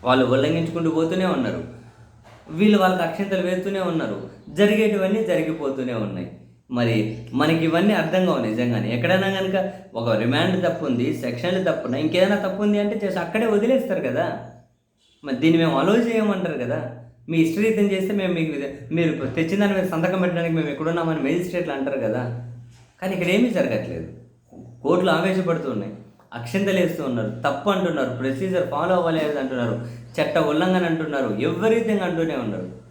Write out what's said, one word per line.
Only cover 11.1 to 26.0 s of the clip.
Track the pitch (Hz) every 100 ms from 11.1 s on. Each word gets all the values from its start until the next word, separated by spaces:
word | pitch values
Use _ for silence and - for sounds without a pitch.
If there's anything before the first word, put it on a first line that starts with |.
| -
సెక్షన్లు | 123 120 175 185 175
తప్పు | - 123
ఉన్నాయి, | 131 156
ఇంకేదైనా | 180 190 202 196
తప్పు | 190 208
ఉంది | 208
అంటే | 208 214 202
just | 185
అక్కడే | 165 220 226 202
వదిలేస్తారు | 233 262 - - 127
కదా. | 131 175 - - - - _ _ _ _ _
మరి | 147 127
దీన్ని | 156 165
మేము | 165 135
అలౌ | 165 226 233
చేయమంటారు | 220 214 190 175 143
కదా. | 120 135 120 - - - -
మీ | 165 160
ఇష్టరీతం | 175 220 214 202 190
చేస్తే | 190 202
మేము | 185 165
మీకు | 156 143
ఇది, | 139 - - 160
మీరు | 165 143 131 139
తెచ్చిన | 165 196 202
దాని | 190
మీద | 185 160
సంతకం | 180 185 180
పెట్టడానికి | 170 170 160
మేము | 147 143
ఎక్కడున్నామని | 160 170 160 156 135
మెజిస్ట్రేట్లు | 170 180 180 143 135
అంటారు | 135 135 113
కదా. | 120 120 - - - - - - _
కానీ | 190 185
ఇక్కడ | 170 196
ఏమీ | 247 185
జరగట్లేదు. | - - - 82 - - - _ _ - - -
కోర్టులు | 139 180 185 160
ఆవేశపడుతూ | 185 190 175 160 135 110
ఉన్నాయి, | 98 101